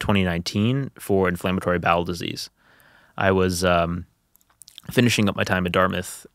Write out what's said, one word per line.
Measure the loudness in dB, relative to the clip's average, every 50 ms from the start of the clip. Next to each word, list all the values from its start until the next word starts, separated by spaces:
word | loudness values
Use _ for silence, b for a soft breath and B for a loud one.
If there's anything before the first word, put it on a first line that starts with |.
twenty | 0 2 2 2 2
nineteen | 0 -2 -4 -6 -4 -2 -2 0 0 0 -2 -6 -8 -12 -10
for | -4 -2 0 2 2 0
inflammatory | 0 -2 -2 -2 -2 -2 0 0 -2 0
bowel | 2 2 2 2 0
disease. | -2 -6 -6 -6 -8 -8 -10 -12 -14 _ b b b b b b b b b b b b
I | b 2 2
was, | 4 4 2 0 0 0 2
um, | 2 2 2 2 0 -2 -6 -8 -12 _ _ _ _ _ _ _ _ _ _ -20 -20 -20 -20 -12 -4
finishing | 2 2 2 4 4 2 2 0
up | 0
my | 0 -2
time | 0 0 0 0
at | 0 2
Dartmouth | 2 2 2 0 -2 -6 -8 -12 -18 -18 -16 -10